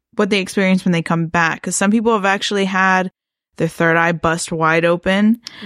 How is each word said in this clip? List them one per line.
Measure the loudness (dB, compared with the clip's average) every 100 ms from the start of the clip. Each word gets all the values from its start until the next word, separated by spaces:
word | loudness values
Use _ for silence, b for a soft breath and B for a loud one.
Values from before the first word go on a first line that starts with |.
| _ -4
what | 0
they | 0
experience | -2 0 2 2
when | 2
they | 0
come | 0 -2 -2
back. | 0 0 -2
'Cause | -6 -2
some | 0
people | 2 2
have | 0 0
actually | -2 -2 -2 -2
had | 0 2 2 -2 -8 _ _ _ -6
their | -4
third | 0 0 2
eye | 0
bust | 0 -2 -2 -4
wide | -2 0 2
open. | 2 0 0 2 2 0 -4 B